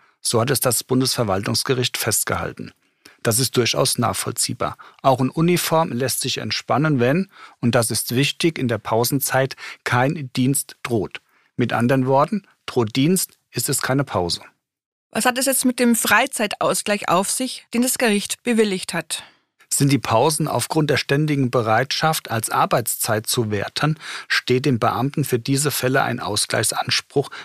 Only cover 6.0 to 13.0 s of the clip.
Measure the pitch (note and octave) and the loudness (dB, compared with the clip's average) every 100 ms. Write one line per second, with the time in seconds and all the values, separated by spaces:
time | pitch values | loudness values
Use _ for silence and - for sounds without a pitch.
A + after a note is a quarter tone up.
6 | C3 - B2+ - A2 - - B2 D#3 C#3 | -4 -4 -4 -6 -6 -6 -2 0 2 2
7 | A#2+ D#3+ F#3+ - - - A#2+ A#2+ A2+ A2+ | 2 2 -2 -10 -20 -2 2 2 2 -2
8 | - A#2+ C#3+ - E3+ D#3+ B2 A2 - A2+ | -2 0 0 0 -2 0 -2 -2 0 0
9 | B2 C#3 - C3 C3+ - - - - B2 | 0 -2 0 0 0 -4 -16 -10 -2 2
10 | C3+ E3 C3+ - B2+ C#3 - - - A#2 | 2 -2 -6 0 0 0 -4 -12 -4 -2
11 | E2+ - _ _ _ - A#2+ A#2 A#2+ C3+ | -2 -8 _ _ _ -4 0 2 2 2
12 | B2+ C3+ D3+ G3+ - _ - B2+ A2+ C3+ | 4 4 2 0 -6 _ -4 -2 0 2